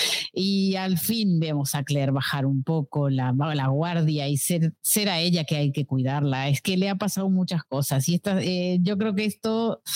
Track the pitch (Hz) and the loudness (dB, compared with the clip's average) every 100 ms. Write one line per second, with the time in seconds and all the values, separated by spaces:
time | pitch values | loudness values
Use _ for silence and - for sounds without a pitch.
0 | - - - - 190 196 190 190 190 175 | -2 -4 -6 -2 0 2 0 0 0 0
1 | - 226 208 170 160 147 139 147 135 143 | 0 0 2 2 0 -2 -2 -2 0 0
2 | 135 135 127 143 135 139 131 160 139 151 | 2 0 0 0 0 0 0 -2 -2 -2
3 | 143 131 127 127 151 151 135 139 165 170 | 0 0 0 0 0 0 0 0 0 2
4 | 156 147 139 143 - 175 160 - - 208 | 2 0 0 -2 0 0 0 -2 -2 0
5 | 202 170 175 170 151 151 147 135 135 135 | 2 2 2 2 0 0 0 0 -2 0
6 | 131 143 143 131 139 139 - 185 196 196 | 0 0 0 0 0 -2 0 0 0 0
7 | 208 - 190 185 180 165 - 135 139 135 | -2 -2 0 2 0 -2 -4 -4 0 0
8 | 135 175 - 190 170 180 180 180 180 202 | 2 0 0 -2 0 -2 0 2 0 0
9 | 220 196 214 - 220 220 226 - - | -2 0 -2 -2 -2 0 0 -4 -4